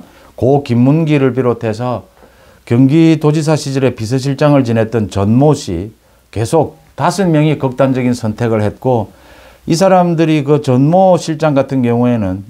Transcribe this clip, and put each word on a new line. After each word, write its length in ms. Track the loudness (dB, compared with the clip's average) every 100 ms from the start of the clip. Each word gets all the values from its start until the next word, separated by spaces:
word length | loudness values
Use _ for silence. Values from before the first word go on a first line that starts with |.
| -6 -20 -20 -4
고 280 | 0 0
김문기를 680 | 0 0 2 2 2 0 0
비롯해서 720 | 0 -2 -2 -4 -6 -6 -8 -10 _ -20 _ _ _ -2
경기도지사 880 | 2 4 4 4 2 0 0 0 -2
시절에 400 | -2 -2 -2 -2
비서실장을 640 | -4 -4 -4 0 2 2
지냈던 460 | 2 0 0 -2 -2
전모 440 | -2 2 4 2
씨, 380 | 0 -4 -8 -8 -14 _ _ _
계속 480 | -8 -2 0 -2 -6 _ -6
다섯 320 | -4 -2 0
명이 320 | 2 0 0
극단적인 540 | -2 0 0 0 -2
선택을 480 | -2 -4 -4 -2 -2
했고 500 | -2 -4 -2 -2 -4 -12 -20 -20 -20 -12 -4
이 80 | 0
사람들이 680 | 2 4 2 0 0 0
그 180 | 2 0
전모 560 | 2 2 2 4 4 2
실장 360 | -2 -4 0
같은 280 | 0 -2 -2
경우에는 640 | 0 0 0 0 -2 -6 -8